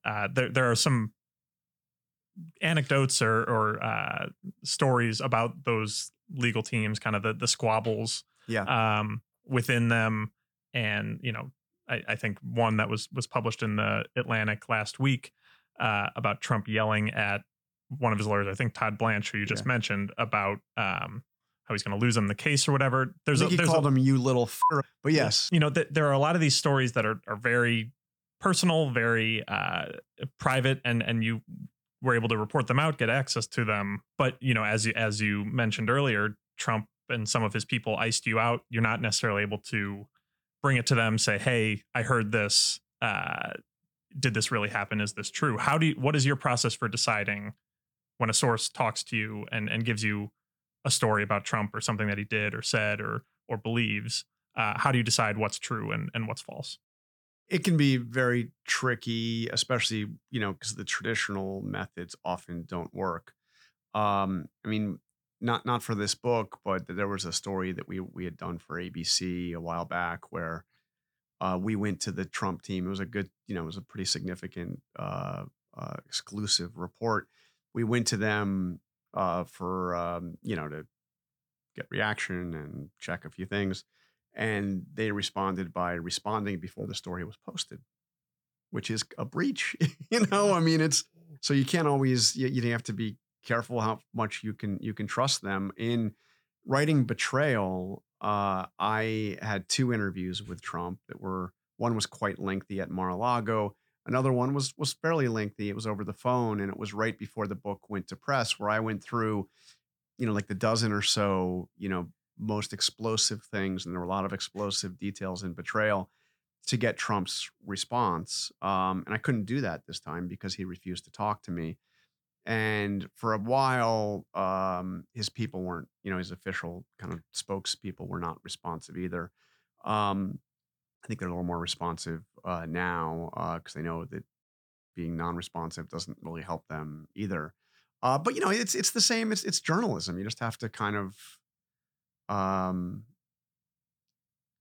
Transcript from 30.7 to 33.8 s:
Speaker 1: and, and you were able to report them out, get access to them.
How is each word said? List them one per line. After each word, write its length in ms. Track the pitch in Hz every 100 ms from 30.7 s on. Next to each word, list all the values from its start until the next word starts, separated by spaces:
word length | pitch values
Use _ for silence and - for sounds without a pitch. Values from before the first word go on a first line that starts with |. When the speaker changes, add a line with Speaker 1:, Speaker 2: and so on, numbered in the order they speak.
| 131
Speaker 1:
and, 180 | 123 117
and 220 | 117 117
you 180 | 113 113 - - - _ _ -
were 140 | 127
able 140 | 117 113
to 100 | 110
report 300 | 107 147 117
them 100 | 127
out, 180 | 160 151
get 140 | 110
access 360 | 131 131 120 -
to 160 | -
them. 380 | 110 104